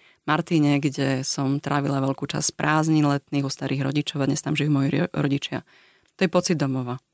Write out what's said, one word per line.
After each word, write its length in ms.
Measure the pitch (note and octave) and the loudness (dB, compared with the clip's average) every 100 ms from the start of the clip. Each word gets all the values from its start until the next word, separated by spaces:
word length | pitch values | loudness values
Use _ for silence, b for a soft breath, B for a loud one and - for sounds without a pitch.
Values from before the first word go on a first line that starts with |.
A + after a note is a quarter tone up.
| b b | b b
Martine, 560 | - D3+ D#3+ E3+ D3 C#3+ | -2 0 2 2 4 4
kde 440 | C#3+ B2+ C#3 C3 | 0 0 0 0
som 360 | C3+ - C3+ C#3 | -2 -2 -2 -2
trávila 400 | C#3 C#3+ C#3+ C#3 | -2 -2 0 0
veľkú 240 | C3+ C3+ | -2 -2
časť 260 | C#3+ C#3+ D#3 | -4 -4 -4
prázdnin 500 | - D3 D#3 D#3+ D#3 | -2 0 2 4 4
letných 380 | D3 C#3+ - C#3+ | 4 2 -2 -2
u 80 | C#3 | -2
starých 320 | - C#3 C#3 | -4 -4 -2
rodičov 340 | C3+ D3 D3 D3 | 0 0 -2 -2
a 100 | C#3 | 0
dnes 100 | D3 | 0
tam 140 | - | -2
žijú 160 | D#3 D3+ | -2 2
moji 160 | C#3 C#3 | 2 2
ro-, 180 | C3+ F3 | 0 0
rodičia. 500 | - C#3+ C#3 - B2+ - b b b b | 0 0 0 -4 -8 -10 b b b b
To 60 | - | -2
je 100 | F#3 | 0
pocit 240 | F3+ F3 E3 | 2 2 0
domova. 420 | C#3 C3 B2 B2+ _ | 0 -2 -4 -8 _